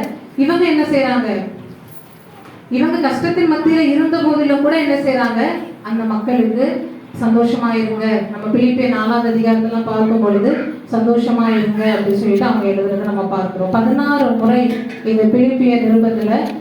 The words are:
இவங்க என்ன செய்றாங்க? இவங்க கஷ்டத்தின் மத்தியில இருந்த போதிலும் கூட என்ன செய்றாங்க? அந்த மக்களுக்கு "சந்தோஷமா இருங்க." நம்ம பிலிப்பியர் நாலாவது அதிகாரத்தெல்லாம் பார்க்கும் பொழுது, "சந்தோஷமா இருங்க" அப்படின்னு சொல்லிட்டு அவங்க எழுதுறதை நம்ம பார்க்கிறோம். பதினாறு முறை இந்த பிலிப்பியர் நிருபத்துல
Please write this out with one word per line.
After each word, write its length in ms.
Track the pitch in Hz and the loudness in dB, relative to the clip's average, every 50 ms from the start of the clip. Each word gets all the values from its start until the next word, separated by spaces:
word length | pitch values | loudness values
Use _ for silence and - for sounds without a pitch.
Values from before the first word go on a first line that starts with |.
| - - - - - - - | -2 -4 -8 -12 -14 -10 -2
இவங்க 280 | 269 269 302 349 349 359 | -2 0 2 2 2 2
என்ன 180 | 320 302 302 294 | 2 2 2 2
செய்றாங்க? 580 | - 294 269 269 254 247 247 226 220 202 190 190 196 - - - - - - - - - - - - - - - - - - - - - - - - | 2 2 0 2 2 0 0 0 -2 -4 -4 -6 -8 -10 -14 -16 -18 -18 -20 -20 -20 -20 -20 -20 -20 -20 -20 -20 -20 -20 -20 -20 -20 -20 -20 -10 -4
இவங்க 400 | 240 262 302 330 339 349 294 254 | -2 0 0 0 0 0 0 -2
கஷ்டத்தின் 440 | - - 339 339 349 349 339 320 302 | -2 -2 -2 -2 0 0 2 2 0
மத்தியில 260 | 330 320 320 320 320 | 2 2 2 2 4
இருந்த 380 | 311 277 285 311 320 - 339 | 2 2 2 2 2 2 0
போதிலும் 440 | - 302 302 294 294 294 285 277 285 | 2 2 2 2 2 2 2 2 2
கூட 200 | 285 294 320 320 | 2 2 2 2
என்ன 140 | 294 285 277 | 0 0 0
செய்றாங்க? 500 | 277 - 269 254 247 247 233 220 226 269 339 349 - - - - - | 0 0 0 0 0 0 0 0 -2 -2 -2 -4 -6 -10 -12 -14 -14
அந்த 220 | - 220 226 226 226 | -8 -6 -4 -2 -2
மக்களுக்கு 840 | 220 214 214 208 247 247 226 214 214 220 247 269 - - - - - - - - - - - | -2 -2 -2 -2 0 0 2 2 0 0 0 -2 -2 -2 -4 -8 -10 -14 -16 -18 -16 -10 -4
"சந்தோஷமா 520 | 233 226 226 233 240 233 240 240 240 233 226 | 0 2 2 2 2 2 0 -2 -2 -2 -2
இருங்க." 320 | 226 220 214 220 214 220 220 214 202 196 - | -2 -2 -2 -4 -2 -2 -2 0 -2 -2 -4
நம்ம 280 | - - 214 220 247 240 | -8 -8 -4 -2 0 2
பிலிப்பியர் 300 | 247 247 247 - 254 233 | 2 2 2 0 0 0
நாலாவது 480 | 220 220 220 226 240 233 233 226 220 | 0 0 0 0 0 0 0 0 0
அதிகாரத்தெல்லாம் 480 | 226 220 226 220 220 226 226 226 226 226 | 0 2 2 2 2 0 -2 -2 -4 -4
பார்க்கும் 360 | 226 220 220 220 220 226 226 | -2 0 0 0 2 2 2
பொழுது, 520 | 214 208 202 202 208 269 320 - - - - - - - | 2 2 2 2 2 0 0 -2 -4 -8 -10 -12 -10 -4
"சந்தோஷமா 580 | 233 226 220 233 240 233 - - 233 233 226 226 | -2 0 2 2 2 2 2 0 0 0 2 2
இருங்க" 360 | 220 214 208 208 208 214 220 | 2 0 0 0 -2 0 0
அப்படின்னு 280 | 220 214 190 196 196 202 | 0 0 0 0 0 0
சொல்லிட்டு 320 | 208 220 208 202 202 247 | 0 2 2 2 2 2
அவங்க 220 | - - 214 202 | 2 0 0 0
எழுதுறதை 360 | 196 196 196 196 196 202 202 - | 0 0 0 0 -2 -2 -2 -2
நம்ம 160 | 208 202 196 | -4 -4 -2
பார்க்கிறோம். 480 | 190 190 196 190 190 185 - 180 185 185 | -2 -2 -2 -4 -4 -4 -4 -4 -4 0
பதினாறு 540 | 220 226 226 262 277 285 285 285 285 277 262 | 0 0 2 2 0 0 0 0 0 0 0
முறை 480 | 233 226 220 220 220 233 247 247 - - - - - - - - | 0 0 2 2 2 2 2 2 0 -2 -4 -8 -10 -10 -6 -4
இந்த 180 | 220 220 220 214 | -2 0 2 2
பிலிப்பியர் 600 | 220 - 247 254 262 262 247 247 247 233 233 220 | 2 4 4 2 2 2 2 2 2 2 2 2
நிருபத்துல 520 | 220 220 226 226 226 - - 208 208 233 - - - - - | 4 4 4 4 2 0 0 0 0 0 0 -2 -4 -8 -10